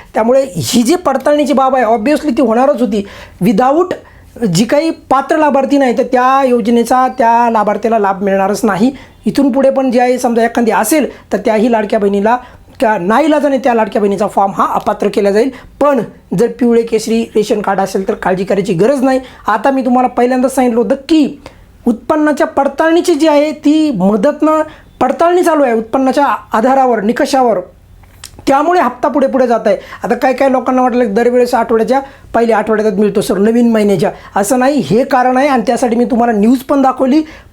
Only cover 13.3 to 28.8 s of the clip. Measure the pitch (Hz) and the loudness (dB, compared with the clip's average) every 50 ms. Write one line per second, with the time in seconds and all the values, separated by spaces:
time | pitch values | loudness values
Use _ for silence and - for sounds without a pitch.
13.3 | 302 294 262 285 269 247 220 254 233 220 220 202 - 226 202 202 196 190 208 185 | 0 0 0 0 0 0 0 0 0 0 0 -2 -2 -2 -2 -2 -2 -2 -4 -2
14.3 | - 220 196 196 165 175 247 311 220 - - 220 208 - 196 202 - - 202 202 | 0 0 -2 0 0 -2 -2 -2 -2 -4 -4 -4 -4 -2 -2 -4 -2 0 0 0
15.3 | 196 214 254 262 - - - - - - 277 294 277 233 190 - - - - - | 2 2 0 0 -4 -10 -16 -12 -6 -2 0 0 0 0 -2 -6 -10 -20 -12 -6
16.3 | 202 170 233 233 233 - 240 240 233 233 226 - 220 214 - 220 226 226 226 - | -2 -2 -2 -2 -2 0 0 2 2 2 0 0 -2 -4 -2 -2 -2 -2 -2 -2
17.3 | - 220 202 - 226 208 190 196 196 190 196 190 - 196 190 - 208 - - 180 | -2 -2 0 0 -2 -2 -2 -2 -2 -2 -2 -2 -4 -4 -4 -4 -4 -4 -2 -2
18.3 | 190 180 196 - 196 196 180 214 180 160 208 254 294 262 254 262 262 262 254 - | -2 -2 -2 -2 -2 -2 -2 -2 0 0 0 0 0 0 0 0 0 -2 -4 -8
19.3 | - - - - 214 214 214 277 269 269 233 247 240 254 254 247 - 240 247 247 | -18 -10 -4 -4 -2 0 0 0 0 0 0 0 0 2 0 0 0 0 0 0
20.3 | 254 254 254 254 254 269 254 247 226 240 220 196 269 269 - - 320 311 277 - | 2 0 0 0 0 0 0 0 2 0 0 0 -2 -4 -2 0 2 2 2 0
21.3 | - - - - - - - - - - - 240 226 233 - - 311 311 302 302 | -2 -8 -18 -20 -20 -20 -20 -20 -16 -6 -4 -2 -2 -2 -2 -2 -2 0 0 0
22.3 | 294 - 320 311 - 277 277 277 277 - 320 330 330 349 - 370 330 269 320 311 | 0 0 -2 -2 -2 -2 -2 -2 0 0 0 2 2 2 2 0 0 2 2 2
23.3 | 294 285 294 311 294 302 - 285 311 311 311 302 240 175 185 196 214 202 226 294 | 2 2 2 0 -2 -2 0 2 2 2 2 0 0 0 0 0 2 2 0 0
24.3 | 294 294 311 311 311 311 311 311 - - - - - - 254 269 269 277 330 349 | 0 0 0 0 2 0 -2 -4 -8 -20 -20 -12 -6 -2 -2 0 0 2 2 2
25.3 | 359 359 349 339 320 302 277 240 226 226 220 - - 269 262 262 254 294 277 254 | 2 2 2 2 2 2 2 2 0 -2 -2 -2 -2 0 0 0 2 2 0 0
26.3 | 208 - - - - 220 220 262 269 269 262 247 233 214 190 220 233 - 294 - | -2 -4 -6 -4 -2 0 0 2 2 2 2 2 0 0 0 -2 -2 -2 -2 0
27.3 | 285 262 254 233 196 - - - - - - - - - - - - - - - | 0 0 2 0 0 -2 -6 -10 -16 -20 -20 -20 -20 -20 -20 -20 -20 -20 -20 -20
28.3 | - - - - 269 277 294 339 359 359 | -20 -8 -4 0 0 0 2 2 2 2